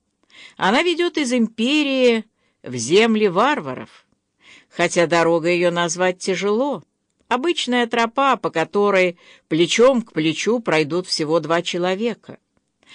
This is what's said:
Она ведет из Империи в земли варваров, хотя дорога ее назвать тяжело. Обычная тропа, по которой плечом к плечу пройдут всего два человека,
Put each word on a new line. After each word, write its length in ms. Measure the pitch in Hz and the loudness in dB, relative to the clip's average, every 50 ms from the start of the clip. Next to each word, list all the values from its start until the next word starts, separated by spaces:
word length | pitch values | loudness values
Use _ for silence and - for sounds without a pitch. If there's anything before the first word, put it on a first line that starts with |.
| _ _ _ _ _ _ _ - - - - - | _ _ _ _ _ _ _ -20 -20 -20 -8 -4
Она 260 | 160 185 214 277 339 | -2 0 2 2 2
ведет 340 | 359 339 302 349 349 339 320 | 0 0 0 -2 -2 -2 -2
из 160 | 294 240 247 | -2 0 0
Империи 920 | 254 226 - - - 220 247 294 302 294 269 269 262 254 247 233 226 214 _ _ _ _ _ _ _ | 0 0 0 -2 -2 -2 0 0 0 0 0 0 2 2 4 2 2 -2 _ _ _ _ _ _ _
в 140 | - - 123 | -14 -10 -8
земли 520 | 123 110 123 165 202 226 233 220 214 214 202 | -8 -2 2 2 4 4 4 2 2 2 2
варваров, 800 | 165 185 226 277 302 262 165 135 127 127 117 - - - _ _ _ _ _ _ _ _ _ - - - _ _ | 2 2 2 2 0 -2 -4 -8 -10 -10 -12 -16 -20 -20 _ _ _ _ _ _ _ _ _ -20 -20 -20 _ _
хотя 380 | - - 170 175 - 180 170 151 | -6 -4 -2 0 0 0 2 2
дорога 420 | 175 170 165 165 170 170 156 170 | 2 2 2 2 2 2 2 0
ее 220 | 175 170 175 175 | 0 0 0 0
назвать 480 | 170 175 175 170 165 175 185 185 180 180 | 0 0 -2 -2 -2 -2 -2 -2 -2 -2
тяжело. 640 | - - 185 170 185 202 208 220 269 294 262 175 - _ _ _ _ _ _ _ _ - | -4 -4 -4 -2 -2 -2 -2 0 -2 -2 -4 -6 -10 _ _ _ _ _ _ _ _ -4
Обычная 600 | 240 254 262 339 349 - - 247 247 247 240 233 | -4 -2 -2 -2 -2 -2 -4 -2 0 0 0 0
тропа, 480 | 247 240 233 226 226 - 277 269 254 | 0 0 -2 0 0 0 0 0 0
по 160 | 202 - 160 | 0 -2 -4
которой 680 | - 165 160 - - 202 202 202 202 190 185 180 175 - _ - - - _ - | -4 -4 -4 -2 0 0 2 2 4 2 2 2 0 -6 _ -20 -20 -20 _ -4
плечом 560 | 165 156 175 - - - 233 262 277 240 220 | 0 0 0 2 2 4 4 4 4 2 -2
к 100 | - - | -4 -4
плечу 460 | 165 156 160 156 - - 196 180 214 | -2 -2 -2 -2 -2 -2 -2 -2 -2
пройдут 480 | 226 - 160 156 156 135 160 180 180 - | 0 0 0 0 0 0 -2 -4 -4 -4
всего 320 | - - 160 147 160 170 | -4 -4 -2 0 0 0
два 240 | 156 151 165 175 175 | 0 0 -2 -2 -2
человека, 760 | - - 175 175 185 190 190 220 233 202 - _ - 127 - _ _ _ _ _ _ _ _ _ - - | -4 -4 -4 -2 -2 -2 -2 -4 -4 -6 -8 _ -20 -20 -20 _ _ _ _ _ _ _ _ _ -20 -20